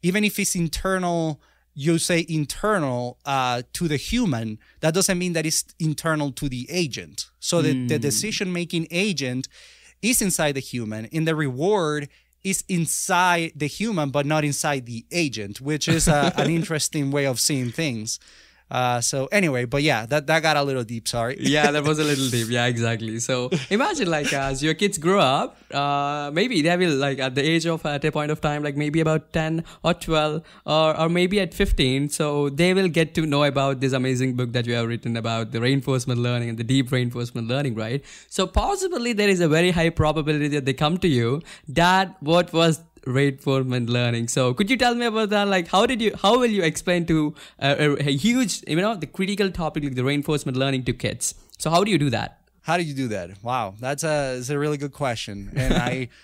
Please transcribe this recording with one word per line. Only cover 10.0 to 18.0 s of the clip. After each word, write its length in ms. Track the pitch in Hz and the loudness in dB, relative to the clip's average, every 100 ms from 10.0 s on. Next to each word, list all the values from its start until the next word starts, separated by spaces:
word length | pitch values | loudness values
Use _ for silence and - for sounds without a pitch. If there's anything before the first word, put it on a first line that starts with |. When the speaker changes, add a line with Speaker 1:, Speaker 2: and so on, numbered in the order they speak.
Speaker 1:
is 200 | 208 247 | 0 0
inside 300 | 202 - 156 | 0 0 0
the 60 | 135 | -2
human, 460 | 127 123 110 110 110 | -6 -6 -6 -8 -6
and 140 | 160 160 | -2 0
the 80 | |
reward 760 | 156 147 123 170 214 156 147 143 _ _ _ | 0 -2 0 0 2 0 -2 -6 _ _ _
is 180 | 190 190 - | -4 -4 -2
inside 840 | 185 160 - - 180 180 175 160 147 | -2 0 -4 0 2 4 2 -2 -4
the 100 | 147 | -6
human, 440 | - 220 196 143 | -4 -4 -2 -2
but 140 | 135 143 | -2 0
not 180 | 156 | 0
inside 420 | 147 139 156 139 120 | 0 -2 -2 -4 -6
the 180 | 117 - | -14 -8
agent, 500 | 175 156 107 101 104 | -4 -4 -4 -10 -8
which 280 | 135 151 - | -4 -4 2
is, 180 | 160 - | 2 4
uh, 220 | 147 139 - | 4 2 2
an 140 | 147 | 0
Speaker 2:
<laughs> 80 | 165 | 0
Speaker 1:
interesting 500 | 156 156 - 156 139 | 0 -2 -2 -2 0
way 160 | 143 139 | 0 0
of 140 | 123 | 0
seeing 300 | - 143 123 | 0 0 -2
things. 480 | 113 160 113 | -2 -4 -4